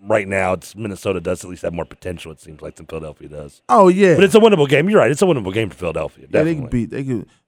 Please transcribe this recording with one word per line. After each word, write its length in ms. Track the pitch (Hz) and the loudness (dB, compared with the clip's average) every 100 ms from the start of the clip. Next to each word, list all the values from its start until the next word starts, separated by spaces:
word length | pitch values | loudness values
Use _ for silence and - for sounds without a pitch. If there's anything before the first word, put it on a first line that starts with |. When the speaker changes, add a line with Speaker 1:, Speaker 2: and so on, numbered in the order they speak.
| 101 | -4
Speaker 1:
right 220 | 110 98 | -2 -2
now, 240 | 95 92 | -2 -2
it's 240 | 92 - 98 | -4 -8 -14
Minnesota 440 | 110 92 104 92 | -12 -8 -6 -4
does 220 | 85 90 | -4 -8
at 80 | 92 | -10
least 120 | 90 | -12
have 120 | 85 | -10
more 100 | 85 | -8
potential, 460 | 80 - 92 85 82 | -10 -12 -12 -12 -14
it 100 | 78 | -20
seems 220 | - 76 | -20 -18
like, 140 | 76 - | -18 -18
than 100 | 78 | -16
Philadelphia 420 | 80 78 73 73 | -14 -14 -16 -18
does. 340 | 76 73 _ - | -16 -18 _ 0
Speaker 2:
Oh, 200 | 240 185 | 4 6
yeah. 260 | 185 190 | 6 4
Speaker 1:
But 80 | 160 | 4
it's 120 | 190 214 | 4 6
a 20 | |
winnable 300 | 220 185 139 | 6 4 2
game. 200 | 143 180 | 2 2
You're 120 | 208 | 4
right. 100 | 117 | 2
It's 120 | 147 | 2
a 40 | 190 | 0
winnable 260 | 143 95 | 0 -2
game 160 | 101 104 | -4 -6
for 60 | 73 | -6
Philadelphia, 500 | 87 80 73 _ 67 | -6 -6 -8 _ -4
Speaker 2:
Yeah, 140 | - | -2
they 100 | 160 | 0
can 120 | 156 120 | -2 -4
Speaker 1:
definitely. 200 | 123 110 | -4 -4
Speaker 2:
beat, 40 | |
they 120 | 120 | -6
can, 220 | 135 117 - _ | -6 -8 -8 _